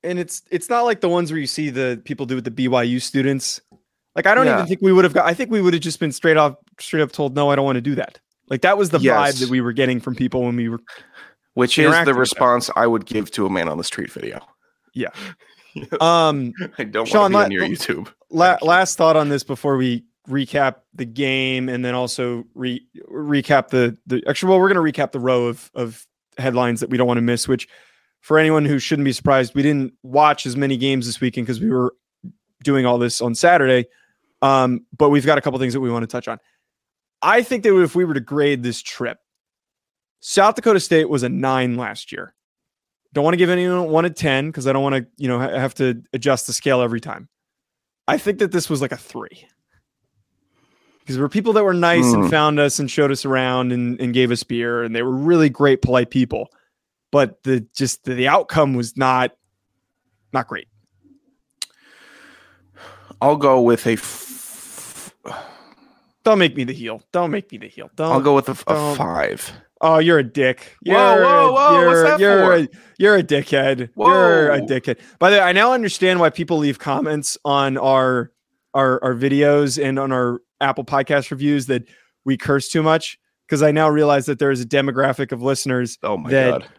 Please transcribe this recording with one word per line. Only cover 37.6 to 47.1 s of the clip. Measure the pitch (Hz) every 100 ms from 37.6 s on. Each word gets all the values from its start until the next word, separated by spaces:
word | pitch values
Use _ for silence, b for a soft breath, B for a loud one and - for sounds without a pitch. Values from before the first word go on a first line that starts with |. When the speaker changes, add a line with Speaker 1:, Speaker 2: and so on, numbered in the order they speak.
Speaker 1:
that | 208 190
if | 170
we | 175
were | 180
to | 139
grade | 117 147 147 139
this | 120 113
trip, | - - 120 - _ _ _ _ _ _ _ _ _ _
South | - - 202 220
Dakota | 233 196
State | - 160 160
was | 143
a | 120
nine | 131 131 131 127 120
last | 113 107 -
year. | 92 95 _ _ _ _ _ _ _ _
Don't | 147
wanna | 151 175
give | 175
anyone | 180 180 180 165
one | 156
to | 170
ten | 160 160 135 151
'cause | 156 131
I |
don't | 135
wanna, | 139 135 117 _
you | 131
know, | 123
ha-, | 131 131
have | 131 -
to | 131 120 _
adjust | 131 135 127 -
the |
scale | 127 143 127
every | 120 117
time. | 151